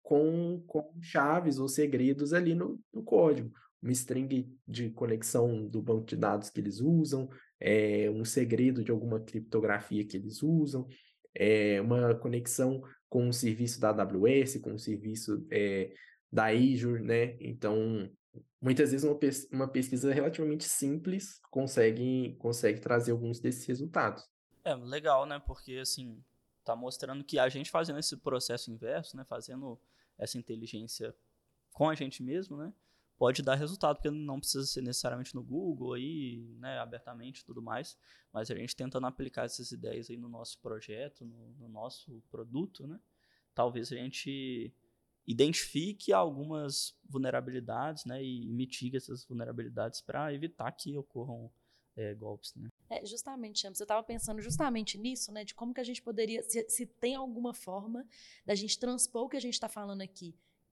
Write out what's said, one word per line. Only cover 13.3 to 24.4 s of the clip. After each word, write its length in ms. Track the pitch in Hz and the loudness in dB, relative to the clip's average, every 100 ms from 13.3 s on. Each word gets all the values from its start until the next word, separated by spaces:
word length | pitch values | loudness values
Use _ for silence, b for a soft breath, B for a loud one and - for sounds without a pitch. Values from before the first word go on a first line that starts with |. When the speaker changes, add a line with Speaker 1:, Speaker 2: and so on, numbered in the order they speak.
Speaker 1:
serviço 460 | 120 117 110 120 - | 2 2 2 0 2
da 100 | 107 | 2
A 40 | |
W 340 | 104 98 95 110 | 4 2 6 6
S, 320 | 139 131 110 | 6 4 0
com 140 | 107 | -6
o 60 | 107 | -6
serviço, 680 | - 101 107 107 - 104 - | -4 -4 -4 -6 -2 -4 0
é, 440 | 110 101 98 95 B B B _ | 2 2 2 -2 B B B _
da 160 | 113 110 | 2 4
Azure, 540 | 110 131 123 120 117 | 8 6 6 2 0
né? 360 | 110 117 120 120 | 2 4 2 -2
Então, 720 | 120 120 107 110 110 110 95 - _ 117 - - | -8 -2 2 2 2 0 -4 -10 _ -20 -20 -4
muitas 300 | 131 131 135 | 2 4 6
vezes 140 | 135 151 | 6 4
uma 100 | 147 | 4
pes-, 320 | 139 135 - | 2 0 -4
uma 160 | 131 131 | -2 0
pesquisa 460 | 131 127 127 139 | 0 0 2 4
relativamente 520 | 139 147 165 156 151 - | 4 2 0 0 0 -2
simples 720 | - 139 156 185 190 - - - | 0 0 0 0 -2 -4 -16 -4
consegue, 840 | 135 135 - 113 113 127 131 123 - | -2 0 6 6 6 2 2 0 -2
consegue 440 | 117 117 107 107 | -2 2 2 2
trazer 300 | - 120 120 | 2 2 4
alguns 280 | 117 117 117 | 0 0 -2
desses 260 | 123 127 - | -2 -2 -4
resultados. 640 | 127 160 170 110 - - _ | -4 0 2 2 0 -14 _